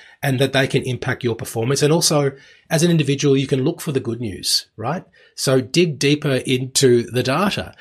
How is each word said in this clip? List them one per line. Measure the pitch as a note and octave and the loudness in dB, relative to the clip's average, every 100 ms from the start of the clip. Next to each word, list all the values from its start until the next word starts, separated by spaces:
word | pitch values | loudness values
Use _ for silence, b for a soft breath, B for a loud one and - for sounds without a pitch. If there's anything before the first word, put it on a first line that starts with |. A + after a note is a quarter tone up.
| B B | B B
and | C#3 B2+ | -4 0
that | C3+ | 0
they | C3 C3+ | 0 0
can | C3+ | 0
impact | B2+ B2 - A#2+ | -2 -4 -6 -4
your | A#2+ | -4
performance. | A2+ - A2+ A#2 C#3 | -4 -6 -4 -2 0
And | D3 | 2
also, | D#3+ - D3+ C#3 C#3 B B B | 2 2 2 0 -4 B B B
as | D#3+ | 0
an | E3+ | 2
individual, | E3 C#3 C3+ D3 C3+ | 2 2 0 2 2
you | C3 | 2
can | C3+ | 0
look | C3+ - | 0 -2
for | - | -4
the | C3 | -4
good | A#2 A#2 | -4 -6
news, | A2+ - - - - - | -8 -6 -2 -2 -4 -8
right? | A2+ F3 - b b | -6 -6 -10 b b
So | - C#3+ C3 | -6 0 2
dig | A#2 E3+ F3 C3 | 2 0 0 0
deeper | C#3 D3 D3 B2+ - | 0 2 0 -2 0
into | B2+ C3 - C3 A#2+ A2+ | -2 -2 2 6 4 2
the | A#2+ | -2
data. | B2 D3 G3+ - D#2+ - | 0 0 0 -2 -8 -14